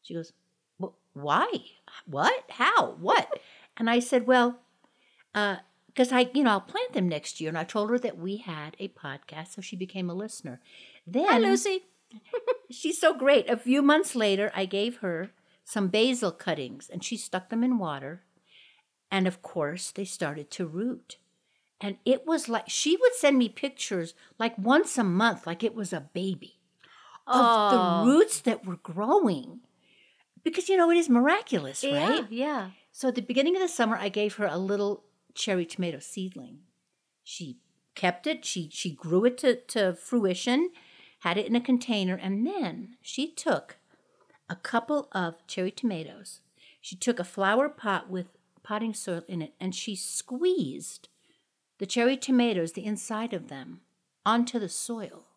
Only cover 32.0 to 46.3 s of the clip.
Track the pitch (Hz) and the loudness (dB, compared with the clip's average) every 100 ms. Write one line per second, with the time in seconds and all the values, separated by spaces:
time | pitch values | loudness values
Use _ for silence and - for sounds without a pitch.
32 | 254 285 202 226 285 277 190 190 _ - | 2 0 -2 -6 -4 -4 -8 -14 _ -4
33 | 262 247 202 247 285 370 359 - 226 226 | -2 -2 -2 2 2 2 0 2 0 2
34 | 202 196 208 208 208 160 190 202 202 208 | -2 -2 -2 0 -2 -2 -2 0 -2 -4
35 | _ _ _ - - 185 170 - 180 143 | _ _ _ -8 -2 -2 -2 -4 -4 -6
36 | - - 185 180 123 143 _ _ _ _ | -10 -10 -10 -10 -18 -20 _ _ _ _
37 | _ _ - - 160 123 _ _ _ - | _ _ -18 -14 -12 -14 _ _ _ -2
38 | 185 180 302 311 - 185 160 - 180 147 | -2 0 -4 -4 -6 -8 -8 -8 -8 -8
39 | 165 180 233 247 277 240 - 233 190 170 | 0 4 4 2 2 0 -2 -2 0 -2
40 | - 247 196 180 - 262 349 - _ - | -2 0 2 0 0 2 0 -4 _ -20
41 | - _ 175 180 208 240 240 247 247 214 | -20 _ -2 -2 0 0 2 0 0 -2
42 | 185 185 190 196 254 392 214 190 208 - | 0 -2 -4 -2 -2 -2 -4 -6 -14 -16
43 | - - 311 - - 175 - - _ _ | -14 -8 -8 -4 -2 -2 -4 -20 _ _
44 | _ _ _ _ _ 175 - 233 - 196 | _ _ _ _ _ -10 -2 -2 0 -4
45 | 190 190 170 165 _ - 185 - 233 175 | -2 -4 -4 -6 _ -4 -4 -4 -6 -6
46 | 160 - 196 | -10 -16 -18